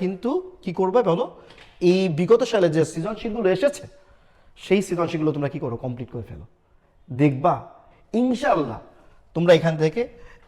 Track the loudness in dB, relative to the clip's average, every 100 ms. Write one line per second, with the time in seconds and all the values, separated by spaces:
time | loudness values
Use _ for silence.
0 | -2 -4 -4 -4 -6 -12 -10 -2 0 2
1 | 2 0 -2 -10 -20 -20 -20 0 2 4
2 | 2 0 4 4 4 2 2 2 0 -2
3 | -8 -8 -8 -2 0 2 0 -2 -16 -20
4 | _ _ _ _ _ -18 0 0 0 -2
5 | -2 -2 -2 -2 -4 -6 -8 -6 -8 -10
6 | -12 -12 -14 -16 -20 _ _ _ _ _
7 | -12 0 2 2 0 -2 -8 -20 _ _
8 | _ -2 0 0 0 0 0 -6 -14 -20
9 | -20 -20 _ -2 4 6 4 0 -2 -2
10 | -6 -8 -20 -20